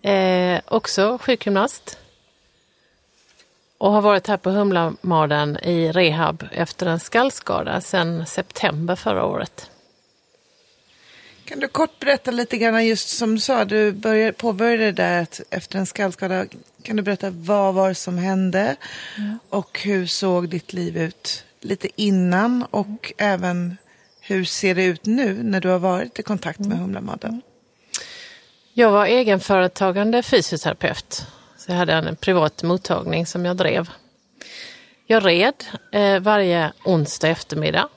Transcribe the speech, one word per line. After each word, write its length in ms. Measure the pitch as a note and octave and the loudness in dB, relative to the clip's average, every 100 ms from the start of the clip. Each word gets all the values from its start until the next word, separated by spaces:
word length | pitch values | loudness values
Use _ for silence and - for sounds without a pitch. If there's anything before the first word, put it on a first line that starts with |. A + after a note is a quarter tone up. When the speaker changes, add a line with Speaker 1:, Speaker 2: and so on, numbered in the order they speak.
Speaker 1:
Eh, 580 | G3+ G3 F#3 F3+ F3+ F3 - | 2 2 2 2 2 -2 -2
också 500 | A3+ - - G3+ B3 | -4 -2 0 0 0
sjukgymnast. 760 | - B3 - G3 A3 - - - _ _ _ _ _ _ _ _ _ _ _ _ _ _ _ _ _ _ | -2 -2 0 0 0 -4 -10 -18 _ _ _ _ _ _ _ _ _ _ _ _ _ _ _ _ _ _
Och 140 | F#3+ | 2
har 100 | G#3 | 4
varit 260 | G#3 G3 G3+ | 6 4 2
här 100 | G3 | -2
på 120 | F#3 | 0
Humlamaden 1080 | G3 G3+ F3 E3 - F3+ D#3+ D3+ D3 D3 C#3+ | 2 2 2 0 -2 2 2 4 2 0 -2
i 340 | F3 E3+ E3 | -2 0 2
rehab 560 | F3 E3+ D3+ D#3 D#3+ G#3+ | 4 2 2 0 -2 -8
efter 340 | - E3 - F3+ | -4 -4 -2 -2
en 140 | E3 | -2
skallskada 840 | - A#3 C4+ - - - - - | 0 2 2 -2 -4 -4 -2 -4
sedan 440 | - F#3+ E3 E3+ E3 | -2 -2 0 -4 -4
september 720 | - - - F#3 D3+ E3+ F#3 | -6 -8 -2 -2 0 -4 -4
förra 300 | A3 C#3 G2 | -2 -2 -2
året. 440 | G2 - - - _ _ _ _ _ _ _ _ _ _ _ _ _ - - - - - | -4 -8 -12 -20 _ _ _ _ _ _ _ _ _ _ _ _ _ -20 -20 -20 -20 -14
Speaker 2:
Kan 140 | D4 | -6
du 80 | C#4 | -4
kort 320 | - D#4 _ | -2 -2 _
berätta 320 | C4 C#4 C4 | 0 0 0
lite 260 | A#3+ A#3+ A#3+ | -4 -2 0
grann, 280 | A3+ A3+ A3+ | 2 4 2
just 240 | A3 - - | 0 -2 -2
som 180 | A3+ A3 | 0 0
du 60 | |
sa, 240 | - B3 G3 | 0 0 2
du 260 | G#3+ G#3 | 2 2
började, 420 | G3+ A3 A3 A3 | 0 0 2 2
påbörjade 520 | - A#3 F#3+ A#3 A#3 A3 | 0 -4 0 0 2 0
det 60 | |
där 300 | F3+ F3 F3 | 2 0 0
att 200 | E3 - - | -2 -10 -8
efter 300 | F3 - G3 | -8 -6 -4
en 60 | F#3 | -4
skallskada, 600 | - G3 - F#3+ F#3 F#3+ - - _ | -2 -4 -4 -4 -4 -4 -12 -20 _
kan 120 | - G#3+ | -4 -4
du 60 | |
berätta 260 | G3 G3 G3 | -2 -4 -4
vad 440 | F3 E3 G#3 G3 | -8 0 2 4
var 160 | F#3 F#3+ | 4 2
det 60 | F3+ | 0
som 220 | - F3+ | -4 -2
hände 580 | F#3 F#3+ F#3 F#3+ A3 C#4+ - - - - | 0 2 2 2 0 -4 -10 -16 -14 -8
Speaker 3:
Ja. 400 | G#3 A3+ _ G3 | -8 -8 _ -6
Speaker 2:
och 220 | - - | -6 -8
hur 220 | G3 G3 F3 | -2 -2 -2
såg 420 | - G3 F3 F3 | -2 0 0 -2
ditt 240 | E3+ - | -6 -8
liv 240 | F#3 E3+ E3 | -8 -6 -4
ut 460 | E3 - - - - _ | -6 -6 -10 -10 -12 _
lite 260 | - F#3+ G3 - | -8 -6 -6 -2
innan 640 | G#3 F#3+ F3+ F3+ A#3 B3 - | 2 2 4 2 2 0 -2
och 420 | - G3+ G#3+ - - | -4 -4 -8 -12 -2
även 600 | G#3 F#3 F3+ F3 F3 F#3 _ _ _ _ | 0 0 -2 -2 -4 -8 _ _ _ _
hur 240 | - F#3+ F3+ | -4 -2 -2
ser 300 | - G3 F#3 | 0 0 2
det 80 | F#3 | 2
ut 200 | E3 G#3 | 0 0
nu 380 | A#3+ A#3+ G3 | 0 0 -2
när 180 | A3+ F#3+ | -2 0
du 80 | F#3 | 2
har 100 | F#3 | 2
varit 400 | F#3 F3+ A#3+ - | 2 0 -4 -8
i 40 | |
kontakt 360 | G#3+ G3+ F3 E3 | -4 -4 -4 -6
med 80 | G3+ | -4
Speaker 3:
Mm. 120 | E3+ | -4
Speaker 2:
Humlamaden? 640 | F#3 G3 G3 - A3+ A#3 - _ _ _ _ - - - - - _ _ _ | -4 -6 -8 -8 -8 -10 -12 _ _ _ _ -8 -8 -18 -20 -20 _ _ _
Speaker 1:
Jag 180 | - A#3 | 4 6
var 140 | G3+ G3+ | 6 4
egenföretagande 1200 | A#3+ A3+ F#3+ - G3 F#3 - F#3+ F#3 G#3+ A#3+ | 4 4 2 4 4 4 2 0 2 2 0
fysioterapeut. 1000 | - A#3 - D#3+ E3 - - - - - - - - - | 4 2 2 -4 -4 -2 -4 -4 -8 -12 -12 -20 -20 -18
Så 140 | - | -6
jag 40 | F3 | -2
hade 160 | E3 | 2
en 220 | D#3+ D#3+ D#3+ | 0 0 -4
privat 480 | - F3+ D#3 - | 2 2 2 0
mottagning 600 | E3+ F#3 - E3+ E3+ E3 E3+ | -2 -2 0 -4 -2 -4 -4
som 200 | F3+ F3 | -4 -4
jag 120 | F3+ | 0
drev. 320 | E3+ C3+ F3 - _ _ _ _ - - - - - _ - | 0 0 -4 -12 _ _ _ _ -20 -18 -18 -20 -20 _ 2
Jag 180 | A3 F#3+ | 4 6
red, 280 | E3+ A3+ D4 - - - | 4 2 0 -14 -16 -4
eh, 280 | G#3 G3+ G3 | 2 4 4
varje 520 | G3 G#3 F#3+ E3+ D#3 - - | 4 4 4 2 0 -2 0
onsdag 420 | E3+ D3 - D#3+ | 2 2 0 0
eftermiddag. 600 | E3 - D3+ D#3 D#3 D4 | 0 -4 -4 0 0 -2